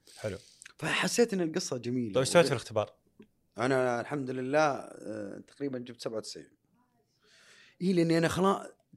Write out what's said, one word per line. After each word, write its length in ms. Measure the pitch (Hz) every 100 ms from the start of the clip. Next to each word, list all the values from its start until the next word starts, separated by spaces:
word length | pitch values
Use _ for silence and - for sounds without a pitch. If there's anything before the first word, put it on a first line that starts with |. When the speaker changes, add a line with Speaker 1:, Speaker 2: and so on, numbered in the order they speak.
| _ -
Speaker 1:
حلو. 200 | 107 90 - - - -
Speaker 2:
فحسيت 540 | 156 175 185 - 226
إن 80 | 190
القصة 360 | 160 160 - 127
جميلة. 380 | 117 127 117
Speaker 1:
طيب، 40 | 110
إيش 100 | 131
سويت 180 | 175 143
في 60 |
Speaker 2:
وب-، 40 | 123
Speaker 1:
الاختبار؟ 360 | - 107 101 - _ _ - _ _ -
Speaker 2:
أنا 420 | 123 135 127 120
الحمد 300 | 107 147 127
لله، 280 | 131 127 151
آه، 840 | 151 123 - - - 107 101 101 -
تقريبًا 300 | - 139 127
جبت 220 | 123 117
سبعة 160 | 131 110
وتسعين. 340 | - 85 - _ _ _ _ _ _ _ _ _ - - - -
إيه، 120 | 180
لأني 260 | 175 165 165
أنا 100 | 165
خلا-، 440 | 170 190 - - - _